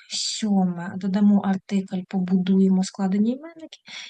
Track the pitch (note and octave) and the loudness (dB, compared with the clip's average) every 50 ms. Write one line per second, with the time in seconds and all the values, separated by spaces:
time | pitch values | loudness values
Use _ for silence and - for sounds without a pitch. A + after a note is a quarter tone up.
0 | - - - - - - - - A3+ G#3+ G3+ F#3+ F#3 F3+ F3 E3+ E3+ F3+ - F#3 | -16 -12 -10 -8 -6 -6 -6 -4 -2 0 2 2 2 0 -2 -4 -8 -10 -10 -8
1 | G3 G3+ F#3 G#3 G#3 G3+ G3+ G3 - G3+ F#3+ F#3+ - - G3+ G3 F#3+ - - F#3 | -6 -2 0 2 4 4 4 4 4 0 -2 -2 -4 -2 -2 -2 -2 -2 -6 -8
2 | F#3 - - F#3+ F3+ F3+ F#3+ F#3 F3+ F#3 F#3+ F#3+ F#3+ F#3+ F#3+ F#3 F#3 - - - | -6 -4 -4 -4 -2 0 0 0 2 2 4 4 4 4 4 2 0 -2 -4 -4
3 | G3 F#3+ F#3 G#3 G#3+ A3+ B3+ C#4 D#4 E4 E4+ D#4+ D#4+ D#4 - - _ - - - | -4 -2 0 0 0 0 -2 -4 -8 -16 -18 -18 -20 -20 -20 -20 _ -20 -18 -18
4 | - | -18